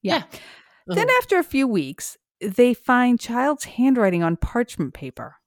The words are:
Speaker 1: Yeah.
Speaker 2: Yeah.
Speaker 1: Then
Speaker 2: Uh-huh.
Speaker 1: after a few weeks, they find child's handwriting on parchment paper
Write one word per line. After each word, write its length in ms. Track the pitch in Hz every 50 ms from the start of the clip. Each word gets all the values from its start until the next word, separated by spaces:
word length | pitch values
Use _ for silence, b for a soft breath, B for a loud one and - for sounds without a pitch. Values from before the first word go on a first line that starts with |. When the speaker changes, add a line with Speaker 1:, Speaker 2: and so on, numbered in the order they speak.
Speaker 1:
Yeah. 220 | - 196 247 302 - -
Speaker 2:
Yeah. 100 | B B B B B B B B B B B - 180
Speaker 1:
Then 120 | 392 440 508
Speaker 2:
Uh-huh. 80 | 508 508
Speaker 1:
after 200 | 494 - 403 359
a 40 | 311
few 240 | - - 269 269 254
weeks, 500 | 220 185 143 131 - - - - - _ _ _ _ _
they 320 | - 202 190 - 247 247 240
find 460 | - _ - 254 247 247 247 247 233
child's 460 | - - 233 240 262 285 302 277 -
handwriting 560 | - - - 247 269 269 247 214 190 180 175 170
on 140 | 165 170 165
parchment 560 | - - - 233 240 - - - 165 131 -
paper 440 | - - 131 - - - - - _ _